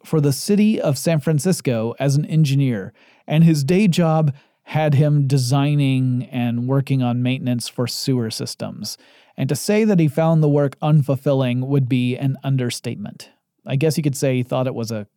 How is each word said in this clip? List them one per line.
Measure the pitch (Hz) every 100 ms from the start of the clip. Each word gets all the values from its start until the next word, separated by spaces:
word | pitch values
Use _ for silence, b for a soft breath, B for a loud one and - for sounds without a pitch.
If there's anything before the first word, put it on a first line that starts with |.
for | - 160
the | 143
city | 135 - 202 214 220
of | 160 135
San | 170 160
Francisco | 165 151 165 175 - 117 113 -
as | 139
an | 139 151
engineer, | 156 151 139 135 107 95 - b b b
and | 151
his | 170 156
day | 135 180 214
job | 165 165 156 151 - b b
had | - 156 156
him | 139 151 147 135
designing | 139 123 139 143 147 139 131 127 123 -
and | 127 120 117 123
working | 139 135 135
on | 123 120
maintenance | 123 131 127 120 -
for | - 120
sewer | - - 127 113
systems. | - 123 - 107 - 104 - b b b
And | b 135
to | 147
say | - 208
that | 220 185
he | 156
found | 160 160 160
the | 151
work | 143 139 -
unfulfilling | 151 151 135 135 147 135 127 123 131
would | 143 123
be | 127 123 123
an | 139 135
understatement. | 143 135 123 - 123 113 104 - - _ _ _ -
I | 135
guess | 160 160
you |
could | 147 131
say | 139 127
he |
thought | 120 131 127
it |
was | 117 113
a | 113 104